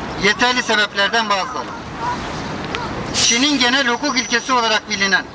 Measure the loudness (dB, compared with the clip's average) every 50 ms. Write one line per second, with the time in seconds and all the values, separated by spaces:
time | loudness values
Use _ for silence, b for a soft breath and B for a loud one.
0 | -6 -6 -4 0 2 2 2 4 2 2 2 2 0 2 2 2 2 0 2 0
1 | 0 2 2 0 2 2 0 0 0 -4 -4 -6 -6 -6 -8 -10 -10 -10 -8 -6
2 | -4 -4 -4 -4 -6 -6 -6 -6 -6 -6 -6 -6 -6 -4 -4 -4 -4 -6 -6 -6
3 | -6 -2 0 2 2 4 4 4 4 2 4 4 4 4 4 2 2 2 0 0
4 | 0 0 0 -2 0 0 -2 -2 0 2 2 2 2 2 0 0 0 -2 -2 -2
5 | 0 2 2 0 0 -4